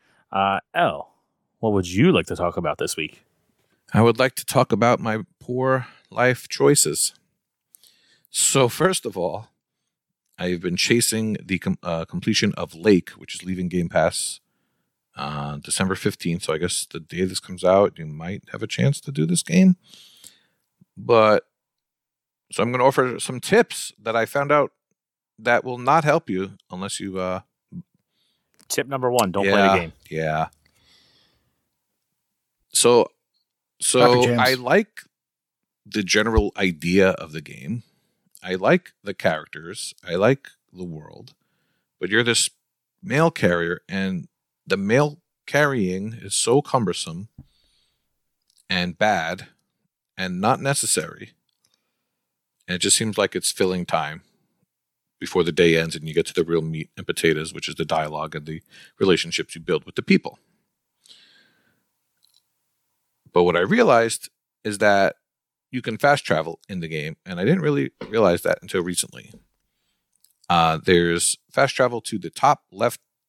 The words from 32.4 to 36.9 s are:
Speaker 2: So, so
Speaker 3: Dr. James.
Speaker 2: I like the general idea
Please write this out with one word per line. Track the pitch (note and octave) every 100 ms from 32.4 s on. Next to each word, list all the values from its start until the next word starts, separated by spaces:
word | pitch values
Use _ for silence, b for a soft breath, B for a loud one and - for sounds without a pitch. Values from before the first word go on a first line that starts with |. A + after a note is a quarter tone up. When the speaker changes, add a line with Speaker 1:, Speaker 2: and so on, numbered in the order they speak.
| _ _ _
Speaker 2:
So, | - A#2 A#2+ - - _ _ _ _ _ _
so | - B2+
Speaker 3:
Dr. | A#2+ B2 A#2+
James. | A#2+
Speaker 2:
I | B2+
like | B2+ B2 F#3 A3 - - _ _ _ _ _ _ _ G#2
the | G#2+
general | F#2 G#2+ A2 A2 G#2 -
idea | G2 D#2 E2